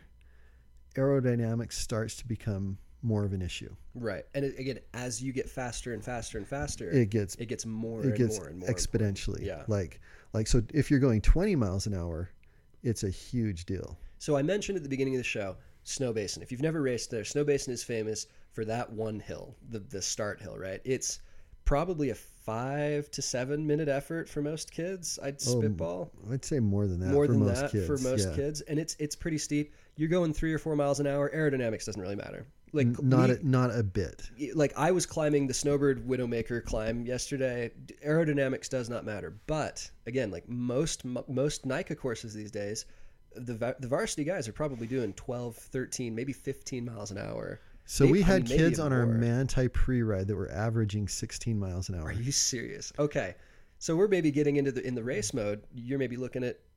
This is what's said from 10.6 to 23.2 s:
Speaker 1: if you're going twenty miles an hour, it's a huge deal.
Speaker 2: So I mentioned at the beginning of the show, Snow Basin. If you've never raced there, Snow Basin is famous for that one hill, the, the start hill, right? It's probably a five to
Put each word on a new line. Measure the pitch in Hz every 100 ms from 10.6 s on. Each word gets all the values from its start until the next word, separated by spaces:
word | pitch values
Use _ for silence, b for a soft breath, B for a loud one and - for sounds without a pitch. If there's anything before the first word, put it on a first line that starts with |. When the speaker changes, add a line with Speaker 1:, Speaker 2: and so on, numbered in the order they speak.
| 107
Speaker 1:
if | 151 -
you're | 143
going | 135 110
twenty | - 160 208 165
miles | 101 95 110
an |
hour, | 92 85 80 90 - b b b -
it's | 120 107
a | 104
huge | - - 123 107 85 87
deal. | 95 - - b b
Speaker 2:
So | - 143
I |
mentioned | 147 208 196 190
at |
the | 139
beginning | 135 135 131
of |
the | 117
show, | 113 98 92 b b
Snow | - - 127
Basin. | 110 98 82
If | 82
you've | 123
never | 156 160
raced | 131 117 -
there, | 117 107
Snow | 147
Basin | 147 139 -
is | 120
famous | - 117 110 107 - b b
for | - 110
that | 117 123
one | 107 110 107
hill, | - 80 - - -
the, | 113
the | 95 98
start | - - 104 -
hill, | 95 55
right? | 92 98 -
It's | 131 - - b b b - -
probably | 143 180 160 135
a | 104
five | - - - 113 131 143 147 147 147
to | -